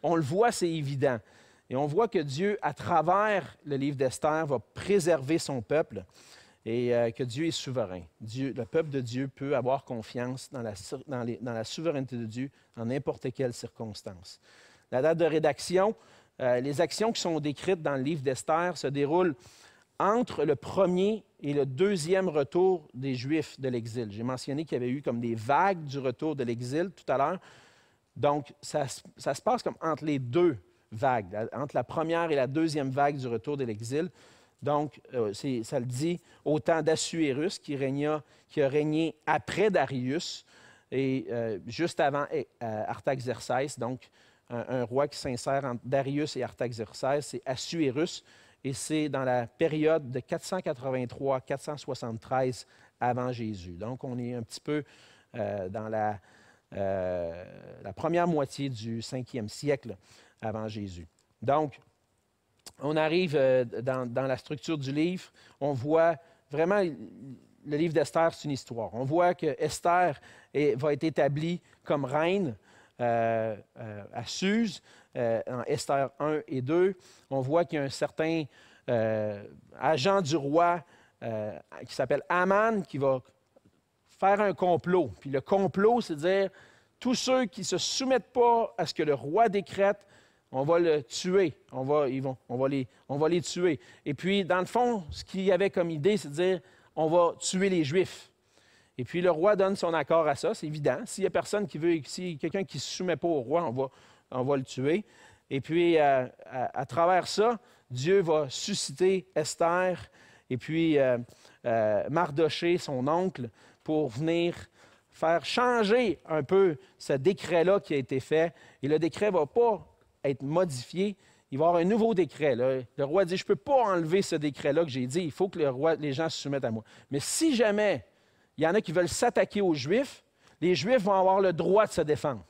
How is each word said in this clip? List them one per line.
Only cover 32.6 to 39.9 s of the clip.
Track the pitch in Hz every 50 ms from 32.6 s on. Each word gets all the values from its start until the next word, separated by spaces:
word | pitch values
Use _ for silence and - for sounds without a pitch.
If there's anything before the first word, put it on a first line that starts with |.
| 160 165 143 151 139 135
vague | 131 139 143 147 147 143
du | 127 127
retour | 117 113 - - 147 139
de | 135
l'exil. | 117 107 104 117 117 131 147 165 185 _ _ - - - _ _ _ _ _
Donc, | - 143 147 147 147 135 - - _ - -
euh, | 127 113 107 101
c'est, | - - 147 131 120 113
ça | - - 143
le | 120
dit | 127 123 123 151 165 175 165 _ _ - _ _
au | - 147 156
temps | - - 165 160
d'Assuérus, | 151 151 160 151 - - - 165 156 147 127 131 151 185 - -
qui | _ - 147
régna, | 135 139 135 135 139 143 151 151 151 147 _ _ _ _ _
qui | - -
a | 147 135
régné | 131 147 151 156 151 156 165 160 - _ _
après | - 156 151 - - - - 196 220
Darius, | 190 175 139 123